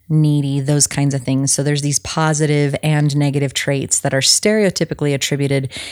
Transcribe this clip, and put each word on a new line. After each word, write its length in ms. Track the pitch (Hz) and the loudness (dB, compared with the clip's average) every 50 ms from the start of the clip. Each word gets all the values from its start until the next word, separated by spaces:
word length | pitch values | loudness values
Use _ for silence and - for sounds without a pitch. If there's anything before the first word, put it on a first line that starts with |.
| _ | _
needy, 540 | - 156 156 151 151 147 147 143 139 139 143 | 0 2 4 4 4 4 2 0 0 -2 -2
those 260 | 135 139 151 147 139 | 0 2 2 2 2
kinds 260 | - - 147 143 143 135 | 0 0 0 0 0 0
of 80 | 135 120 | -2 -2
things. 280 | - 135 131 139 135 | -2 -2 0 0 0
So 120 | - - 139 | 0 0 0
there's 180 | 147 147 147 | 0 0 0
these 180 | 143 147 139 - | 0 -2 -2 -2
positive 760 | - - - 165 160 156 156 147 156 147 151 147 147 139 143 - | -4 -4 -2 0 0 0 2 0 0 2 2 2 2 0 -2 -2
and 340 | - 156 156 151 147 147 139 | 0 0 2 2 2 2 2
negative 380 | 147 147 143 139 143 143 135 - | 2 0 0 0 0 -2 -2 -2
traits 460 | - - - 139 139 131 - - - | -4 -2 -2 -2 -2 -2 -2 -2 -2
that 140 | - 135 - | -2 0 0
are 80 | 135 | 0
stereotypically 920 | 131 - - - - 208 214 220 208 185 - - 170 - - - 151 147 139 | 2 2 0 2 2 2 2 4 2 2 0 0 -4 -4 -4 -4 -2 -2 0
attributed 600 | 135 - - 151 139 143 135 139 135 131 127 - - - - | -2 -2 -2 -2 0 0 0 0 0 -2 -4 -8 -10 -14 -14